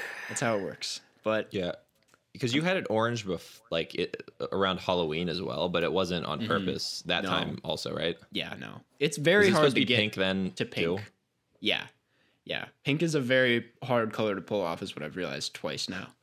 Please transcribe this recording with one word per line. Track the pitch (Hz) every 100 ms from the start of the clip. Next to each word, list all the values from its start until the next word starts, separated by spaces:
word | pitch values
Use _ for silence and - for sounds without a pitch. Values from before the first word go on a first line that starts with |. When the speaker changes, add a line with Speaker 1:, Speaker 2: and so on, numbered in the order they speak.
| - - -
Speaker 1:
that's | 104
how | 120 107
it |
works. | 87 - - - - _
But | 107 107 -
Speaker 2:
Yeah, | 101 87 - _ _ _ _ _
because | - 127
you | 135
had | 170 185
it | -
orange | 110 117 117 101
bef-, | 82 - - _
like, | 82 82 -
it, | 87 - - - -
around | 95 95 90
Halloween | - 90 82 80 87
as | 82
well, | 76 60 90
but | 87
it | 82
wasn't | 85 90 87 -
on | 76
Speaker 1:
Mm-hmm. | 113
Speaker 2:
purpose | - 92 69 - - 82
that | 85
Speaker 1:
No. | 95
Speaker 2:
time | 80 - -
also, | 80 76 - 78
right? | 82 87 -
Speaker 1:
Yeah, | - 78 -
no. | 57 - - -
It's | 156 156
very | 147 202 202
Speaker 2:
Is |
it |
Speaker 1:
hard | 170
Speaker 2:
supposed | 151 120
Speaker 1:
to |
Speaker 2:
to | 120
be |
Speaker 1:
get | 120
Speaker 2:
pink | 107 95
then, | 95 95 92 -
Speaker 1:
to | 120
pink. | - 85 95
Speaker 2:
too? | 107 _ _ _ _ _
Speaker 1:
Yeah. | 104 82 - - _ _ _ _
Yeah. | - 78 - -
Pink | - 151
is | 170 151
a |
very | 123 131 127 117 - _
hard | - 120 113
color | 113 110 95
to |
pull | 85 107
off, | 85 80
is | 95
what | -
I've | 76 92
realized | 85 69 -
twice | - 78 69 -
now. | 92 - -